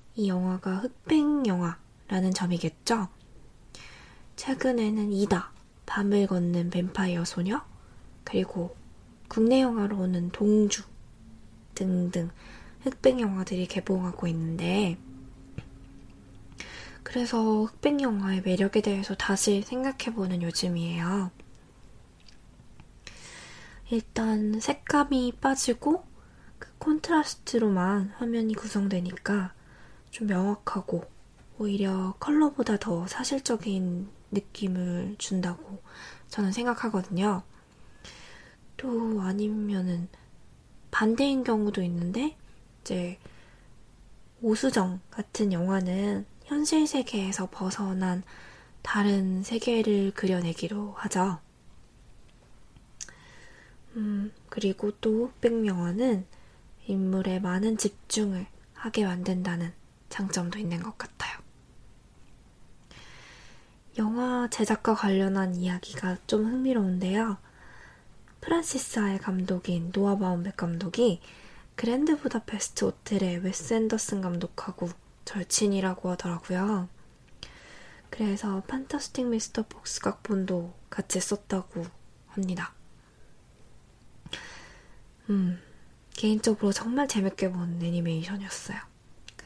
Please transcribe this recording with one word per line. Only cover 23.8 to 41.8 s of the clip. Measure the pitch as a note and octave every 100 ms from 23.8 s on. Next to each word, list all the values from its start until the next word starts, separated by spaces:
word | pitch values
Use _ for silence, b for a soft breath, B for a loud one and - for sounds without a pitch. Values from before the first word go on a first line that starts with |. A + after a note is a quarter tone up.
| -
일단 | A#3 - - A3 G#3+ G#3+ A3
색감이 | B3 C#4+ - D4 C#4+ C4+ B3 -
빠지고 | C4+ C4+ - A#3 C#4+ E4 - B B B B B
그 | - -
콘트라스트로만 | D#4 D#4 - D#4+ - - - A#3 G#3+ F#3+ F#3 G3+ G3 -
화면이 | A#3 A#3 A3 G#3+
구성되니까 | G#3+ G#3 G3 F#3 F3+ F#3 - G3+ F#3 - B B B B B
좀 | - G#3+
명확하고 | F3+ G3 G#3 - F#3+ - E3+ - - - - - -
오히려 | G#3 G3+ F#3+ F#3+ F#3 -
컬러보다 | - D4+ D4+ C#4+ A#3 G#3
더 | A3+ E3+ F3+
사실적인 | - B3+ C4+ - A3+ G#3 F#3+ F#3 F3 G3 - -
느낌을 | G3+ - - G3 F3+ F3+ F3 F#3+ G#3
준다고 | - F#3+ - - - G3 B B B B B
저는 | - G3
생각하거든요. | G#3 A#3+ A3+ A3+ G3+ F#3 F3 G3+ F#3 - - - - - - B B B B B B - -
또 | C4 A#3 A3+ G#3+
아니면은 | F#3 G3+ G#3+ G#3+ G#3 G3 F3+ F3 F3+ B B - - - - - -
반대인 | - G#3+ A#3 C#4 C4+
경우도 | A#3+ A3 G#3 G3+